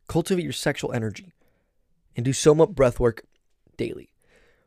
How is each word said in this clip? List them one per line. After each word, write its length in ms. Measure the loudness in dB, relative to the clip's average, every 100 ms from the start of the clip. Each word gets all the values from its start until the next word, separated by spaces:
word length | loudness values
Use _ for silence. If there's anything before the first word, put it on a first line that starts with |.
| -6
Cultivate 360 | -4 -2 -2
your 80 | -4
sexual 400 | -4 -4 -4 -4
energy. 400 | -4 -6 -8 -18 _ _ _ _ _ _ _ _ -6
And 100 | -4
do 80 |
Soma 340 | 2 6 6 4
breathwork 540 | 4 2 2 -2 -2 -12 _ _ _ _ -8
daily. 340 | -8 -8 -18 _ _ _ _ _